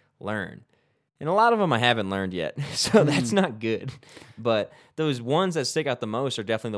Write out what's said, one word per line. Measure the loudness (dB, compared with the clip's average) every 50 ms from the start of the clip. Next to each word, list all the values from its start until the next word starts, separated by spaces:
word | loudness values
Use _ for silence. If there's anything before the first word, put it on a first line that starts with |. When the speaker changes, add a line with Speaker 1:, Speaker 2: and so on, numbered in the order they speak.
| _ _ _ _
Speaker 1:
learn. | -8 -6 -4 -4 -6 -8 -10 -16 -20 _ _ _ _ _ _ _ _ _ _ _
And | -4 -2
a | 2
lot | 4 4 4 4
of | 4
'em | 2 2 2
I | 4
haven't | 4 4 4 2 0 -2
learned | -2 -2 -2 -2 -2
yet. | -4 -4 -4 -4 -6
<laughs> | -10 -8 -4
So | -4 -2 4 6 6 6
that's | 6 2 0 0 0 2
Speaker 2:
Mm. |
Speaker 1:
not | 2 0 0 -2 -4
good. | -4 -2 -2 -2 -4 -10 -14 -14 -20 -20 -20 -20 -20 -20 -20 -4
But | 0 2 2 2 0 -4 -8 -20 -20 _ _
those | -2 0 0 0 -2 -2
ones | 0 2 2 2 2 0
that | -2 -2
stick | 0 -2 -2 -2 -2
out | -2 -4
the | -4 -4
most | -2 -2 -2 -2 -4 -4
are | -2
definitely | -2 -2 -2 -2 -4 -6